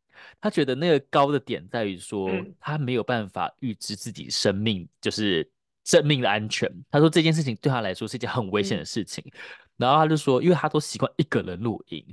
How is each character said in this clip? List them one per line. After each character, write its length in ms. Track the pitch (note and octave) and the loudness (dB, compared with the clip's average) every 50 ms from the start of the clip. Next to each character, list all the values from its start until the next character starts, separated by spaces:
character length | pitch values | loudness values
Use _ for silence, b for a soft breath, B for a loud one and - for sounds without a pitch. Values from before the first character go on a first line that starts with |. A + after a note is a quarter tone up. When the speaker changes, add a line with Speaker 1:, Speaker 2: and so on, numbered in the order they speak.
| _ B B B B B B _ - | _ B B B B B B _ -6
Speaker 1:
他 80 | G#3+ | -2
觉 120 | - F3 D3 | 0 0 0
得 120 | C3 B2+ | 0 0
那 160 | C3 E3 F3+ | 0 2 2
个 100 | D#3 C#3 - _ | 2 2 2 _
高 240 | - D3+ C#3 C#3+ D3 | 2 4 4 4 2
的 80 | C3+ | 0
点 260 | - - A2+ D2+ E2 F#2+ | -2 -4 -6 -8 -8 -6
在 140 | - A#2 A2 | -4 -4 -2
于 100 | G2+ F#2 | -4 -4
说， 320 | F2 - - A2 G2+ F#2+ F#2 | -6 -8 -8 -6 -4 -2 -2
Speaker 2:
嗯。 240 | F#2 F#2 F#2 - - _ | -2 -4 -6 -8 -14 _
Speaker 1:
他 160 | - C#3+ D3+ | -8 -6 -4
没 160 | D#3 C#3 B2 B2+ | -4 -2 -2 -2
有 100 | A#2 G#2 | -2 0
办 240 | - B2 A2+ G#2 | 0 -2 -2 -2
法 240 | F#2 - F#2 F2 - - _ | -4 -6 -6 -6 -6 -6 _
预 140 | C#3 B2 G#2 | -8 -8 -6
知 220 | - - - G#2+ | -6 -8 -10 -10
自 160 | - - A#2 - | -8 -10 -10 -12
己 160 | - - - | -12 -10 -6
生 260 | - - - G#2+ G2 | -4 0 0 0 0
命， 320 | G2 G#2+ A2+ G#2 F2+ E2 - _ _ | 2 0 0 0 -2 -4 -10 _ _
就 100 | - A2 | -6 -4
是 400 | - G#2+ A2 G2+ F2+ D#2+ D2 - _ _ _ _ _ _ _ | -2 0 0 0 0 0 0 -4 _ _ _ _ _ _ _
生 200 | - - E3+ D3 | 4 4 4 6
命 140 | D3 D3+ B2+ | 4 2 2
的 80 | B2 G2 | 2 0
安 180 | G#2 G#2+ G#2+ | 0 -2 -2
全。 240 | G#2+ - - A#2 - - - - - | -4 -4 -4 -4 -4 -4 -8 -8 0
他 80 | - C#3+ | 4 4
说 100 | D#3 E3 | 6 6
这 140 | D3+ F3 D#3 | 6 6 4
件 100 | E3 D#3+ | 4 4
事 100 | D#3+ D3+ | 2 0
情 140 | C3+ A2 - - | -2 -4 -2 0
对 80 | D3 C3 | 0 0
他 80 | A#2+ | 0
来 140 | A2 F#2+ F#2 | -2 -4 -4
说 120 | - A2+ | -6 -6
是 120 | G#2+ - A2+ | -6 -6 -6
一 20 | |
件 80 | A#2+ A2 | -6 -4
很 220 | - B2 A2 F#2 | -4 -4 -2 0
危 120 | F#2+ G#2 G#2 | 0 0 0
险 160 | G2 A2+ F2 | 0 -2 -4
的 60 | - | -6
事 180 | - - A#2 F#2+ | -6 -6 -6 -6
情。 220 | - - - - | -6 -10 -14 -14
Speaker 2:
嗯。 60 | - B B B B B B B B _ - | -16 B B B B B B B B _ 0
Speaker 1:
然 100 | B2 B2+ | 2 4
后 60 | C#3+ | 6
他 100 | D#3 D#3+ | 6 4
就 80 | D#3 D#3 | 4 2
说， 280 | D3+ - C#3+ B2+ B2 - | 2 2 2 2 4 4
因 80 | F3 | 4
为 40 | F3+ | 4
他 140 | C#3+ - D3+ | 4 2 0
都 100 | - D3+ | 0 -2
习 200 | - - - G#3+ | -2 -2 -4 -4
惯 120 | C3+ - - | -4 -2 0
一 60 | - D3 | -2 -2
个 180 | - - A#2 | 0 0 -2
人 180 | F2+ F2+ F2+ F2+ | -2 -4 -6 -6
露 220 | A2 A#2 G2 - - _ | -4 -4 -4 -4 -8 _
营， 160 | E2+ D2+ - - | -14 -14 -14 -14